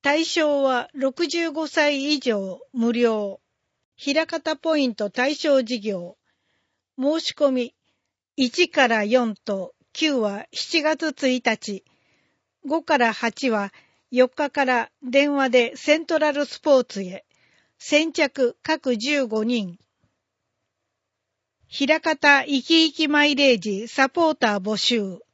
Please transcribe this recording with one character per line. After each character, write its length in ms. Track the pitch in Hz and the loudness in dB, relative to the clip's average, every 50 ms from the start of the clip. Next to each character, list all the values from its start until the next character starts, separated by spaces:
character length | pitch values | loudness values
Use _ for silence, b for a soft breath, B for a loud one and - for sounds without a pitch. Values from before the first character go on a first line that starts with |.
対 240 | - 277 294 320 330 | 0 0 0 0 0
象 360 | - - 339 311 294 294 277 | 0 0 0 2 2 2 2
は 280 | 277 262 254 240 - - _ | 2 0 0 0 -4 -6 _
六 340 | 277 269 269 254 - 339 | -4 -4 -2 -2 -2 -4
十 240 | 294 320 339 339 330 | -2 -2 -4 -4 -2
五 160 | 285 311 311 | -4 -6 -6
歳 460 | 294 - 339 294 294 294 269 269 294 302 | -2 0 0 2 2 0 -2 -2 -2 -2
以 60 | 277 | -2
上 400 | - 247 220 202 196 190 180 - - _ - | 0 -2 -2 -2 -4 -8 -10 -14 -16 _ -4
無 180 | 247 226 240 | -2 -2 0
料。 480 | 226 240 240 233 220 214 208 196 190 - _ _ _ _ _ _ _ _ _ _ _ _ - | 2 2 2 2 0 -2 -4 -6 -10 -14 _ _ _ _ _ _ _ _ _ _ _ _ -4
枚 220 | 285 277 311 330 | -2 0 0 0
方 300 | - 330 320 _ 311 311 | -2 -6 -6 _ -6 -6
ポ 200 | 294 - 330 320 | -4 -2 -2 0
イ 120 | 302 277 | 0 0
ン 80 | 247 208 | -2 -2
ト 140 | - 208 202 | -4 -6 -6
対 260 | _ 247 247 277 302 | _ -2 -2 -2 -2
象 260 | - - 311 277 269 | -2 0 2 2 2
事 180 | 247 214 254 226 | 2 0 -6 -6
業。 380 | 196 220 196 180 175 170 - _ _ _ _ _ _ _ _ _ _ _ _ _ _ _ _ - | -4 -6 -6 -6 -8 -12 -18 _ _ _ _ _ _ _ _ _ _ _ _ _ _ _ _ -2
申 220 | 254 285 311 320 | -2 0 0 0
し 120 | - - - | -4 -6 -2
込 180 | - 294 277 | 0 0 2
み、 240 | 262 254 240 240 _ _ _ _ _ _ _ _ _ _ _ _ _ | 2 0 -4 -6 _ _ _ _ _ _ _ _ _ _ _ _ _
一 340 | - 262 240 - - 359 349 | -2 -2 -2 2 0 0 0
か 180 | - 302 262 | 2 2 2
ら 180 | 226 226 220 208 | 2 2 0 0
四 300 | 208 240 254 240 226 202 | 2 2 2 2 0 -4
と 380 | _ _ - 202 190 180 - _ _ _ _ _ | _ _ -6 -6 -6 -8 -12 _ _ _ _ _
九 220 | - 320 311 285 | -2 0 0 2
は 300 | 247 214 208 202 208 - _ | 0 0 -2 -4 -6 -12 _
七 300 | - - - - - 320 | -12 -12 -10 -2 -2 0
月 320 | 294 311 311 - 320 311 277 - 285 262 | 0 0 0 0 -2 -6 -4 -2 0 0
一 120 | 254 254 | 0 0
日。 440 | _ 233 220 - - 208 202 190 _ _ _ _ _ _ _ _ _ _ _ _ _ _ _ _ _ | _ -2 -2 -2 -6 -12 -12 -12 _ _ _ _ _ _ _ _ _ _ _ _ _ _ _ _ _
五 180 | 269 302 330 - | -4 -4 -4 0
か 140 | - 311 | 0 0
ら 160 | 269 240 226 208 | 2 2 0 0
八 360 | - - 233 - - 277 254 | -2 -4 -6 -4 -2 -2 -2
は 220 | 220 208 202 196 b b b b b b b b | -2 -2 -4 -6 b b b b b b b b
四 180 | 247 247 254 | 2 2 2
日 220 | 247 _ - 294 269 | 2 _ -4 -4 -4
か 160 | - 294 277 | -2 -2 0
ら 260 | 254 254 233 226 - _ _ - | 2 0 0 -2 -4 _ _ -12
電 300 | 254 240 277 285 294 285 | 0 2 2 2 4 2
話 160 | 277 269 262 | 0 0 2
で 280 | 240 254 233 240 - | 4 2 2 2 -6
セ 220 | - - 302 294 320 | -6 2 2 2 2
ン 60 | 320 | 2
ト 140 | - 339 302 | -2 0 2
ラ 120 | 302 302 | 2 2
ル 140 | 277 285 294 | 0 0 -4
ス 140 | - - - | -4 -8 -4
ポ 200 | _ 302 277 262 | _ 4 4 4
ー 40 | 240 | 4
ツ 200 | _ - 196 196 | _ -8 -10 -10
へ。 200 | 180 185 - _ _ _ _ _ _ _ _ _ _ _ | -10 -12 -14 _ _ _ _ _ _ _ _ _ _ _
先 340 | _ - - 302 294 320 330 | _ -4 2 2 2 2 2
着 460 | 269 - 302 254 _ - 262 240 - _ | 0 0 0 0 _ 0 0 0 0 _
各 360 | _ - 311 311 - 269 247 | _ -4 -4 -2 0 -2 -2
十 280 | 208 226 277 294 285 262 | -2 -2 -2 0 0 0
五 180 | 220 220 220 214 | -2 -2 -2 -2
人。 340 | 233 247 233 202 180 170 _ _ _ _ _ _ _ _ _ _ _ _ _ _ _ _ _ _ _ _ _ _ _ _ _ _ _ _ _ _ _ _ _ _ _ _ _ _ _ - - | 0 -2 -2 -4 -6 -12 _ _ _ _ _ _ _ _ _ _ _ _ _ _ _ _ _ _ _ _ _ _ _ _ _ _ _ _ _ _ _ _ _ _ _ _ _ _ _ -6 -4
枚 220 | 277 277 311 320 | 0 0 0 0
方 420 | - 330 311 - - 294 285 277 269 | 0 -4 -4 2 4 6 6 4 2
生 180 | 294 285 262 | 0 -4 -4
き 260 | - - 330 330 320 | 0 2 4 4 4
生 60 | 320 277 | 2 0
き 140 | - 311 | -2 -2
マ 180 | 285 294 294 294 | 0 2 2 2
イ 100 | 294 285 | 2 2
レ 180 | 254 285 269 247 | 4 4 4 4
ー 60 | 196 | 2
ジ 280 | 160 214 196 190 226 | 0 -6 -6 -6 -8
サ 220 | 226 - - 269 262 | -6 0 0 0 0
ポ 220 | _ 349 330 311 | _ 0 2 2
ー 40 | 311 | 2
タ 220 | _ 262 220 208 | _ 0 0 0
ー 40 | 202 | -2
募 140 | 185 208 214 | -2 -4 -4
集。 440 | 196 - - 240 226 202 190 180 - - _ | -2 -2 -2 -2 -2 -2 -6 -10 -14 -18 _